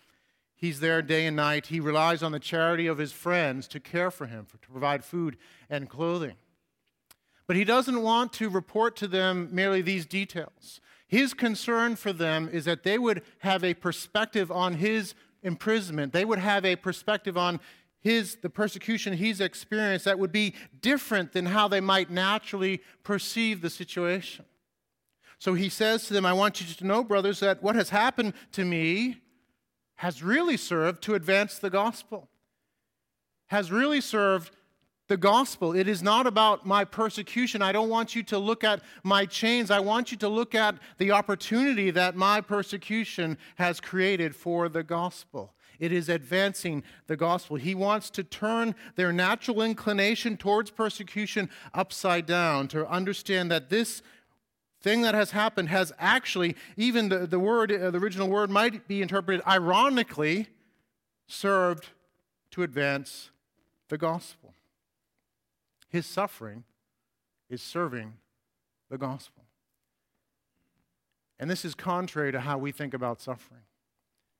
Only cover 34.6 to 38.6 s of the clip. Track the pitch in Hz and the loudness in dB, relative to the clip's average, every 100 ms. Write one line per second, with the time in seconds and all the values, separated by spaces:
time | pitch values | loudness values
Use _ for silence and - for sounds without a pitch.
34.6 | _ _ _ _ - 196 196 226 269 - | _ _ _ _ -2 2 6 4 2 -2
35.6 | 170 180 190 190 190 226 254 208 214 202 | 0 2 2 2 4 4 4 4 4 4
36.6 | 190 202 190 - 220 - 196 240 247 214 | 2 2 2 -2 -4 -4 -6 -2 -2 0
37.6 | 190 202 226 226 226 233 208 202 202 226 | 2 2 2 0 -2 -6 -4 -2 0 0